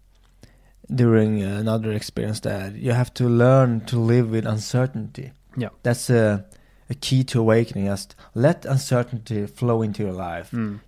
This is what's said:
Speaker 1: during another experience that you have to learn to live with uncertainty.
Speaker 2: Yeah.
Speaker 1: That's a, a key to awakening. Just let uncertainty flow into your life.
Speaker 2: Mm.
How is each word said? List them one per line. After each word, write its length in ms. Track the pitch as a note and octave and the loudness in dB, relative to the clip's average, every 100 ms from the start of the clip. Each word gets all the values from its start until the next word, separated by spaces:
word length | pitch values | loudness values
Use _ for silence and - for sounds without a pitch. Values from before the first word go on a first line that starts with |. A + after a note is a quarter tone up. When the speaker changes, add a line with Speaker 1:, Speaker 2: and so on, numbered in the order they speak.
| _ _ _ _ _ _ _ _ - | _ _ _ _ _ _ _ _ -6
Speaker 1:
during 500 | B2+ A#2+ A2+ G#2+ G#2+ | 0 4 4 4 0
another 500 | G2 G2+ A2 A2 A2 | -4 -4 -2 -2 -2
experience 480 | G#2+ - - A2 G#2 | -6 -6 -6 -6 -4
that 340 | A2 G2+ F#2+ | -6 -8 -10
you 180 | G#2 B2+ | -8 -2
have 200 | A#2+ B2 | 0 -2
to 140 | - B2 | 0 2
learn 520 | A#2+ A#2+ C3 C3 A2+ | 4 6 6 4 0
to 160 | A2 A#2+ | -2 0
live 320 | A2+ A#2+ A2+ | 4 4 2
with 160 | A2+ A2 | 0 -2
uncertainty. 840 | G#2+ G#2 B2 C3 A#2+ G#2 - - - _ - | -4 -2 -2 -2 -4 -10 -12 -16 -18 _ -8
Speaker 2:
Yeah. 120 | A2+ - | -8 -6
Speaker 1:
That's 260 | B2 A#2 - | -4 -2 2
a, 360 | A#2+ G#2+ G2+ G2 - _ _ - | 4 4 0 -6 -20 _ _ -14
a 60 | |
key 300 | A#2+ - C3 | -10 -2 0
to 160 | B2+ A#2+ | 0 2
awakening. 460 | A2 A2 A#2 G2 G2 | 4 4 2 -2 -4
Just 280 | G2 - - - | -4 -8 -20 -12
let 300 | A2 C3+ E3+ | 0 2 2
uncertainty 840 | - C3+ - B2 A#2+ A#2+ - A2 G2+ | 0 -2 0 -2 -2 -6 -6 -6 -6
flow 360 | - B2 A#2 | -4 0 0
into 200 | A2 G2 | 0 -4
your 100 | G#2 | -6
life. 380 | F2+ F2+ E2+ F2 | -6 -8 -10 -10
Speaker 2:
Mm. 280 | A#2+ G#2+ G2+ | -8 -6 -8